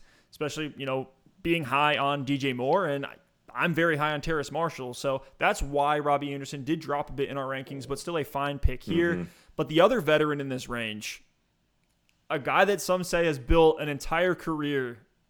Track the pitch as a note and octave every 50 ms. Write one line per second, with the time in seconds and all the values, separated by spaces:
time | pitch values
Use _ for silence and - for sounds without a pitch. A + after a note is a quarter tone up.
0 | - - _ _ _ _ - - D3+ C#3 - D#3 D#3 C#3 - - C#3 C3+ C3 C3+
1 | B2+ - _ _ _ _ _ _ - E3+ E3+ E3 D3 B2 C3+ C#3+ D3 D3+ D3 A#2+
2 | C#3 C#3 C#3+ C#3+ B2+ C3 C#3+ C3 C#3 C3+ B2 B2 B2+ C3+ E3 G3+ F3+ D3 C#3 C#3
3 | C3+ B1+ - - _ _ _ _ _ - - A#2+ D3+ F3 D#3 D#3+ E3+ E3+ D#3 C#3+
4 | D3+ D3+ D3+ C#3+ - E3+ E3 D3 C3+ - C#3 D#3+ E3 D#3+ - - C3 B2 A#2+ -
5 | - C#3 C3+ C3+ - - - - D#3 F#3 G#3 - - C#3 C#3+ C#3+ C#3+ D3 D3+ D3+
6 | C#3+ D3 C#3+ C#3 C#3+ C#3 C#3 C#3 C#3 - D#3 C#3 B2+ C#3+ E3 D#3+ - C3+ C#3+ C#3+
7 | C#3+ - C3+ C#3 C#3 - C3+ C#3 C3+ C3 C3+ C3+ C3+ - C#3+ C3+ A#2+ B2 C#3 C#3
8 | - F3 E3+ D#3 C3+ - - C#3 C#3+ C#3+ C#3+ C#3 - C#3 B2+ - - - E3 E3+
9 | E3+ E3+ F3 F3+ E3+ - - - _ - - - D3+ C3 D#3 D#3+ F3+ G#3+ C4 A3
10 | D3 D3+ D3+ D3+ D3+ D3+ D3 C#3+ C#3 C3+ B2+ C3 - - A#2+ A#2 A2+ A2 G#2+ G#2
11 | - - - - - _ _ _ _ _ _ _ _ _ _ _ _ _ _ _
12 | _ _ _ _ _ - D#3+ D3 B2 C#3+ C3+ F3 G3 G3 G3+ F3 - - F#3 F#3
13 | F3 - F#3 E3+ E3+ E3 D3 C3 A#2+ D3 D#3+ E3 D#3+ D#3 D#3+ E3 D#3 D3 C#3+ C3+
14 | - - D#3+ E3 F3+ F3+ E3+ E3 - E3 D#3+ D3+ D3 C#3+ C#3+ C#3 B2+ A#2+ A2+ -
15 | - _ _ _ _ _